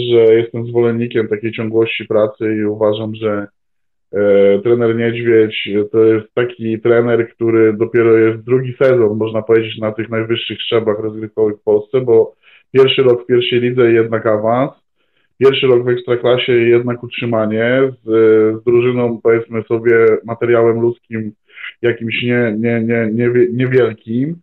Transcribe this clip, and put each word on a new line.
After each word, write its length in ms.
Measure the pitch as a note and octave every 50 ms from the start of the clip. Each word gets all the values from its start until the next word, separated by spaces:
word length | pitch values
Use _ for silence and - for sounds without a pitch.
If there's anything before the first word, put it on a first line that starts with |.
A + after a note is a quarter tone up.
| A#2+ A#2+
że 240 | A#2+ A#2 A2+ A2 A2+
jestem 300 | A#2 A#2 - - A#2 A#2
zwolennikiem 600 | A#2+ A#2 A#2+ A#2+ A#2 A#2 A#2 A#2 A#2+ - A#2 G#2+
takiej 240 | G#2+ G#2+ G#2 A#2 A2
ciągłości 540 | - - A2+ A2 A2 A2+ A2+ A2+ - - G#2+
pracy 500 | - A2 G#2+ G#2+ G#2+ - - A2+ A2 A2
i 100 | G#2+ G#2+
uważam, 500 | G#2 G#2 G#2+ G#2+ G#2+ G#2+ A2 A2 A2 A2
że, 320 | A2 A2 G#2+ G#2 G#2 G2+ - _ _ _ _ _ _ _ _ _ _ _ _ -
e, 460 | G2+ G2+ G2+ G2 G2+ G2 G2 G2+ G2 G#2+
trener 320 | A#2 A#2+ A#2+ A#2 A2+ A2+
Niedźwiedź 760 | A#2 A#2 A#2 A2+ A#2 A#2 A#2 A2+ A2 A2 G#2+ - - - G#2 G2+ G#2 G#2 -
to 120 | - A2+ A2
jest 300 | A2 A2+ A2 G#2+ - -
taki 460 | B2+ A#2+ A#2+ - - A2+ A2+ A2 A2
trener, 500 | - A#2 A#2 A#2+ A#2+ A#2+ A#2 A#2 A2+ - _
który 400 | - A#2 A2+ A2+ A2+ A2 A2 G#2+
dopiero 440 | G#2 A2+ - - A#2 A2+ A#2 A2+
jest 260 | A2+ A2 A2 A2 A2+ A2
drugi 300 | A#2+ B2+ C3 C3 B2+ B2 -
sezon, 380 | C#3 C3 C3 A#2+ A2 G#2 G#2+
można 240 | A2 A2 A2 A2 A2
powiedzieć, 360 | G#2+ - A2+ A2+ A2+ A2 G#2+
na 140 | A2+ A2 A2
tych 180 | G#2+ A2+ G#2+ A2+
najwyższych 520 | A2+ A2 A2+ A2+ A#2 A2+ - - G#2+ -
szczeblach 380 | - - A#2 A2+ A2 G#2+ G2+ G#2+
rozgrywkowych 580 | A2 G#2+ G#2+ A2 A2 G#2+ - A2 A2 G#2 G#2
w 60 | - -
Polsce, 380 | A2 G#2 G#2 G#2 - - C3
bo 340 | B2+ A#2+ A2+ A2+ A2 - - _ _ _ _ _ _ _
pierwszy 320 | - C3 C3+ C3 - C#3+ C3
rok 200 | B2 A#2+ A#2+ -
w 20 |
pierwszej 340 | - B2 A#2+ B2 B2 B2 A#2+
lidze 320 | B2 B2 B2+ B2+ A#2+ A#2
i 40 | A#2
jednak 300 | A2+ A2+ A2+ A2+ G#2+ A2
awans, 460 | A2+ G#2+ G#2+ A2 A2+ A#2+ B2+ C#3 - - _ _ _ _ _ _ _ _ _ _ _ _
pierwszy 300 | - B2+ C3+ C3 - C#3
rok 160 | B2+ B2 A#2+ A#2+
w 60 | B2
Ekstraklasie 680 | B2 A#2+ - B2+ A#2+ A#2+ - A#2+ B2+ B2 - - B2
i 120 | A#2+ A#2 A#2+
jednak 340 | A#2+ A#2+ B2 B2 A#2 A#2+ B2
utrzymanie 800 | A#2+ - - B2 A#2 A2+ A2 A2 G#2+ A2 A2 A#2 A#2+ B2+ C3+ C3+ C3 B2+ - -
z, 60 | A2+ A2+ A2+ A2 A2 A2 A2 A2 A2 A2 A2+
z 20 | A2+
drużyną, 560 | A#2+ A#2+ A#2+ A#2+ B2+ B2 B2 A#2+ A#2 A#2 G#2+ -
powiedzmy 400 | A2+ A2+ A2+ A2+ - A#2 A2+ G#2+
sobie, 420 | - A#2 A2+ A2+ A#2+ A#2 A2+ A2+ A2 A2 G#2 -
materiałem 560 | A#2 A2+ - A#2+ A#2 A#2+ A#2 A#2 A#2 A2+ A2+
ludzkim 500 | A#2 A#2+ A#2 - _ - A#2 A2 A2 G#2 - _ _ _ _ - - - - _
jakimś 420 | A#2+ A#2+ A#2 - A#2 A2 G#2+ - B2
nie-, 320 | B2 B2 A#2+ A#2+ A2+ G#2 A2
nie-, 220 | A#2 A#2 A#2 A#2
nie-, 280 | A2+ A#2 A#2 A#2 A2+ G#2+ A2
nie-, 340 | A#2+ A#2+ A#2+ B2 B2 A#2+ - A#2
niewielkim. 840 | B2 B2+ B2+ C3 B2+ A#2 A2 G#2+ - _ A2+ A2+ B2 C3+ D#3 E3+ E3+